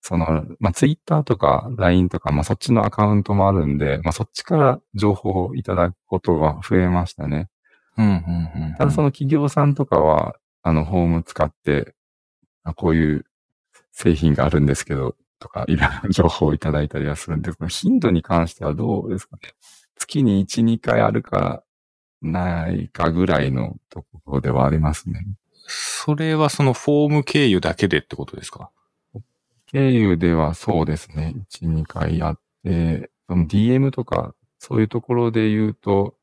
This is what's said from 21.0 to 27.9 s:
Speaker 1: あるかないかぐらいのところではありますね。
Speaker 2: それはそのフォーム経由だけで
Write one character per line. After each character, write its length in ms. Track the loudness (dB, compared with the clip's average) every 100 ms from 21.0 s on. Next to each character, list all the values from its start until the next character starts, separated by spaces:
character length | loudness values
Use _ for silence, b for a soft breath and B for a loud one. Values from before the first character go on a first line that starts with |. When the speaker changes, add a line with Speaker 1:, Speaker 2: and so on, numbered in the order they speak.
Speaker 1:
あ 100 | 2
る 100 | 0
か 420 | -2 -2 -2 -6 _ _ _ _ _ _
な 480 | -6 -4 -2 -4 -4
い 200 | -6 -8
か 220 | -4 -2
ぐ 160 | 0 0
ら 160 | 0
い 80 | 0
の 260 | -2 -4 -8 _
と 140 | -20 -20 -20
こ 100 | -6
ろ 80 | -4
で 80 | -2
は 160 | 0 2
あ 40 |
り 100 | 2
ま 140 | 0
す 160 | -2 -6
ね。 180 | -8 -10 -12 _ _ -16
Speaker 2:
そ 480 | -10 -8 -6 -4 -2
れ 200 | 0 2
は 140 | 2
そ 140 | 4
の 100 | 2
フ 180 | 2 2
ォ 160 | 2 4
ー 60 |
ム 100 | 2
経 240 | 2 2 4
由 140 | 4
だ 140 | 0 0
け 120 |
で 120 | 0